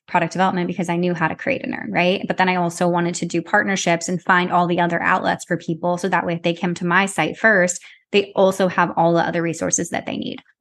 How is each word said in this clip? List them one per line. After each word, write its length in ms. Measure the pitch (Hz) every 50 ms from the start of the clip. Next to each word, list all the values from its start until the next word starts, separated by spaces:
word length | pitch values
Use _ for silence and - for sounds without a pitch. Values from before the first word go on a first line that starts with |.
| _
product 260 | - - 175 165 165 -
development 340 | 170 190 185 185 180 175 185
because 200 | 175 - 170 180
I 80 | 170
knew 180 | 175 180 180 175
how 140 | 165 165 160
to 60 | 175
create 300 | - - - 180 - -
and 100 | - -
earn, 160 | - - -
right? 340 | 190 165 175 180 196 196 -
But 100 | 185 175
then 120 | - 185 185
I 80 | 185
also 320 | 180 170 170 170 - 180 175
wanted 260 | 175 175 170 170 175
to 100 | - 180
do 160 | 170 170 170 165
partnerships 640 | - - 208 208 202 190 185 - 180 170 170 - -
and 140 | 185 170 -
find 300 | - 185 180 180 - 180
all 140 | 180 180
the 140 | 170 180 180
other 220 | 175 170 170 - 87
outlets 420 | 90 185 - - - 180 - -
for 120 | - 175
people. 420 | 160 - - 165 160 - 175 175 175
So 100 | - 190
that 180 | 185 170 175
way, 80 | 180 170
if 80 | 170 -
they 120 | 175 170
come 200 | - - 180 175
to 120 | - 180
my 200 | 175 170 185 196
site 300 | 190 - - 156 160 -
first, 460 | - - 226 208 185 175 180 - - - - - _ _ - -
they 200 | 202 202 - -
also 320 | - 196 190 190 - 190 180
have 240 | - 185 170 160 -
all 180 | - 165 170 170
the 120 | 165 -
other 160 | - - 170 170
resources 480 | 165 160 - 185 175 - - 170 -
that 160 | 190 - -
they 100 | - -
need. 240 | - - - - - _ _ _ -